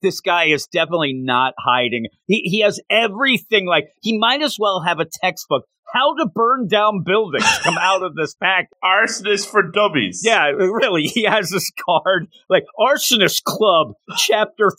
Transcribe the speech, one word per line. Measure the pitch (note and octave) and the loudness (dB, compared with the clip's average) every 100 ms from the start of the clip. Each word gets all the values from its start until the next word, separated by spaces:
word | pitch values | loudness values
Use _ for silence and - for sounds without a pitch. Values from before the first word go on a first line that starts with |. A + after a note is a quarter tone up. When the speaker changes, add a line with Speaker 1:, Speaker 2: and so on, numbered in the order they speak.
Speaker 1:
this | F#3+ E3+ | -4 -2
guy | F#3+ F3 D#3+ | -2 2 2
is | D3 - | 0 -2
definitely | F3 D#3+ E3+ C#3+ | -4 -2 0 -2
not | C3 C3 B2 C3 - | -2 0 2 0 -2
hiding. | C3+ B2 B2 A#2 A2+ _ - | -2 0 0 -4 -8 _ -2
He, | A3 | -2
he | F3 G#3+ | 0 0
has | G#3 - - | 0 -2 -2
everything, | G#3+ A#3 G3+ C4+ A#3+ - G#3+ | 0 0 0 0 0 0 0
like, | F3+ D#3+ - _ | 2 0 -2 _
he | G#3+ G#3+ | -4 0
might | A#3 C#4 | 0 0
as | D4 G#3 | -2 -2
well | G#3 F#3 | -2 0
have | F3 D#3+ | -2 -2
a | D#3+ | -4
textbook, | - F#3 E3 - C#3 - _ - | -4 -4 -4 -4 -4 -4 _ -6
"How | B3 D4 D4 | -2 0 0
to | B3 | -4
Burn | G#3+ A#3 C4 F#3+ | 0 0 0 0
Down | G#3 G#3+ G3+ | 2 2 0
Buildings," | F3 G#3 G3+ C3 - - | 0 0 0 0 0 0
come | E3 E3+ | -2 0
out | F3+ F#3+ | 0 0
of | F#3 D3+ | -2 -6
this | D3+ | -6
pack. | - F#3 F#3 D3+ - | -2 -2 0 -4 -4
Speaker 2:
Arsonist | F#3 G3 A3+ - G3+ G3+ - | 0 2 0 -2 -2 -2 0
for | G#3 E3 | 0 0
dummies. | G3+ G#3 D3 F#2+ - | 2 2 0 -2 -2
Speaker 1:
Yeah, | A3+ G3+ D3 | 0 2 2
really. | C#3+ F#3 A3 A#3+ E3+ | 2 0 0 0 0
He | D3 - | -2 0
has | G#3 G#3+ E3+ | 0 0 0
this | F#3 - - - | -4 -6 -8 0
card, | D#3+ F#3 F#3 - _ - | 0 2 -2 -2 _ 0
like, | F#3 - - | 0 0 0
"Arsonist | B3 D4 - A#3 F3+ - | 2 2 2 2 2 0
Club, | - - G#3+ E3 G#2+ - - - | -4 0 2 4 2 -6 -10 -4
Chapter | - G#3+ G#3 - G3+ | 0 0 0 0 -2